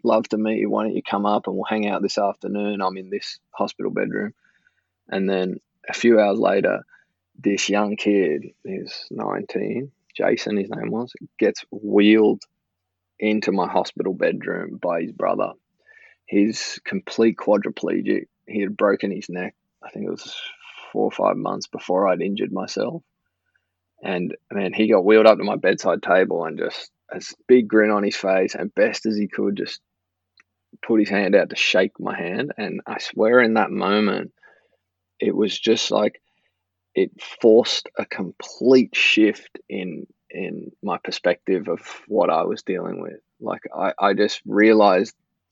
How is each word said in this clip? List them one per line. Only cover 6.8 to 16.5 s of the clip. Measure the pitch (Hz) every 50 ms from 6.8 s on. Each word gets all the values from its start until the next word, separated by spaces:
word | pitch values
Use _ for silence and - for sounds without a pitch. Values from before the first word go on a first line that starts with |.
| - _ _ _ _ _ _ _ _ _ _ -
this | - 101 101 95 - -
young | 98 104 104 101 107
kid, | - - 104 101 98 92 76 76 71 - - _ _ -
he's | - 95 95 95 - - - - -
nineteen, | - 110 110 98 98 95 - - - 107 98 101 - 117 139 139 _ _ _ _ -
Jason, | - 92 95 120 117 - 107 107
his | 101 95 98
name | - - 107 110
was, | 113 113 123 123 - - - - _ -
gets | 113 101 107 - - -
wheeled | - 104 107 101 101 104 101 107 107 110 107 107 - - - _ _ _ _ _ _ _ _ _ _ _ _ _ _ -
into | 107 107 107 107 - 107 95
my | 98 87 -
hospital | - 92 87 - - - - 95 92
bedroom | - - 85 - - 87 90 90 87 87 - - -
by | - 87 85 85 82
his | - -
brother. | - 92 - - - - 95 - _ _ _ _ _ _ _ _ _ _ - _ _ _
He's | - - 101 101 113